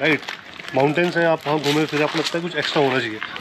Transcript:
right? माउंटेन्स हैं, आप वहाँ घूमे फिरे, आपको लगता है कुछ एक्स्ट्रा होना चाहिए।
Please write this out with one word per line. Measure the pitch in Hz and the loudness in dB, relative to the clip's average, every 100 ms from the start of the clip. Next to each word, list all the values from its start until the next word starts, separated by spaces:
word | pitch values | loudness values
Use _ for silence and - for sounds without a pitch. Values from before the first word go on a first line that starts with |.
right? | 156 139 - - - - - | 0 0 -2 -14 -14 -16 -4
माउंटेन्स | 131 147 170 175 165 | 2 2 2 2 2
हैं, | 165 | 2
आप | 160 143 | 2 0
वहाँ | 151 | 0
घूमे | 143 151 | 2 2
फिरे, | 151 147 | 2 0
आपको | 151 160 | 0 0
लगता | 143 170 | -2 -4
है | |
कुछ | 175 156 | -4 -4
एक्स्ट्रा | - 160 | 0 2
होना | 135 127 | 2 2
चाहिए। | 117 107 - - | -2 -6 -10 -8